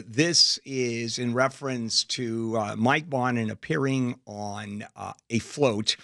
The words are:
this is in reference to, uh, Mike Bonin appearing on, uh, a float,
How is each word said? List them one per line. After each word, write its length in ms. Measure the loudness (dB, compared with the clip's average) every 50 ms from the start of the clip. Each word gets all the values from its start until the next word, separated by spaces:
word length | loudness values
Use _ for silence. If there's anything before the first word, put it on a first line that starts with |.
| -6
this 520 | -4 0 2 2 4 6 4 4 4 2 -2 -4
is 540 | -6 -2 0 0 0 0 -2 -2 -4 -4 -2
in 140 | -2 0 2
reference 720 | 4 2 2 2 -4 -6 -4 -4 -4 -4 -2 0 0 0
to, 520 | -2 -4 -4 -2 -2 -2 -2 -2 0 0
uh, 180 | 0 0 0 0
Mike 320 | 2 4 4 4 2 0 -2
Bonin 420 | 0 0 2 2 2 0 0 -2
appearing 640 | -4 -6 -4 -2 0 0 2 2 2 0 0 -2 -4 -8 -12
on, 600 | -12 -10 -8 -6 -6 -8 -8 -10 -10 -10 -10 -12 -12 -12
uh, 180 | -12 -12 -12 -12 _ _ -2
a 100 | -2 -2
float, 580 | -2 -2 0 2 4 4 4 2 0 -2 -2 -4